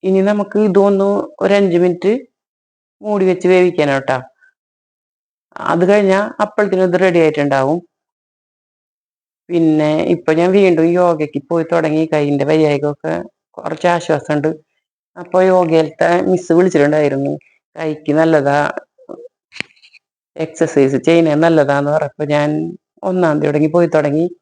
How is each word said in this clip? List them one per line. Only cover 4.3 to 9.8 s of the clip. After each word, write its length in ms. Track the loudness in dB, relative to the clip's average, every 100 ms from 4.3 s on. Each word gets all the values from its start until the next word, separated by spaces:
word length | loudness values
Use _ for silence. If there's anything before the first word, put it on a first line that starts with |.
| _ _ _ _ _ _ _ _ _ _ _ _ -10
അത് 180 | -2 0
കഴിഞ്ഞാ 360 | 4 4 4 0 -2 -4
അപ്പോഴത്തേനും 460 | -4 -2 -2 0 0
ഇത് 120 | 2
റെഡി 200 | 2 4
ആയിട്ടുണ്ടാവും. 580 | 2 0 0 0 0 -2 -6 _ _ _ _ _ _ _ _ _ _ _ _ _ _ _ _
പിന്നെ 420 | 0 2 2